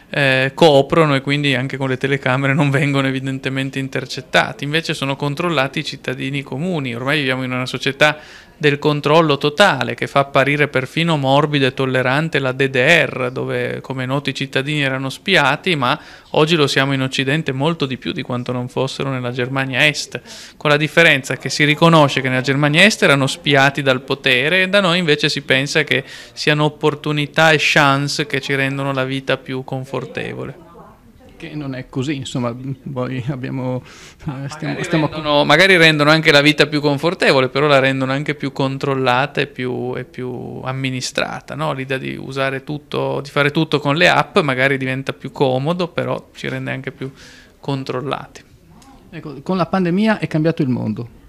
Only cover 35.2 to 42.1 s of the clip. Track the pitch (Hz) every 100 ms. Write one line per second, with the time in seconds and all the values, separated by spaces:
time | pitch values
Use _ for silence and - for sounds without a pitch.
35.2 | 147 147 147 147 190 185 160 156 147 160
36.2 | 156 143 143 147 147 151 147 139 165 185
37.2 | 240 143 127 135 147 139 135 135 131 135
38.2 | 151 147 139 - 135 135 143 135 131 123
39.2 | 143 147 - - 127 123 123 127 127 -
40.2 | 127 123 127 127 127 131 135 127 - -
41.2 | - 120 - 131 156 139 131 131 139